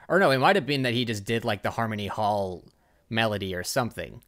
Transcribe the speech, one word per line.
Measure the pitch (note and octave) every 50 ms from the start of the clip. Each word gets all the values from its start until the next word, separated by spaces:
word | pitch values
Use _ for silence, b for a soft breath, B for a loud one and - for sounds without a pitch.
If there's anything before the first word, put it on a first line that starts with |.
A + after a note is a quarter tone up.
| b b
Or | D#3 F#3+
no, | G3 D3
it | C3+ B2+
might | C3+ F3 G3+
have | G3 B2+
been | B2 D3 C3+
that | B2+ A#2+ A#2
he | B2 B2
just | A2+ A2+ G#2 G2
did, | A#2 A2+ A2+ A#2
like, | A#2 G#2+ G2+
the | - G#2+
Harmony | - - A#2 A2 A2 G#2 G2+
Hall | F#2+ - A2 A2 G2+ G#2+ G2+ G2 F#2 F2+ D#2+ - - _ _ _ _ _ _ _ -
melody | A2+ A2+ A2+ A2 G#2 G2 G2 F#2 F#2
or | F2+
something. | F2+ - - C3+ A#2+ G#2 - F#2 D#2+ A#1 G#1+ A#2+ _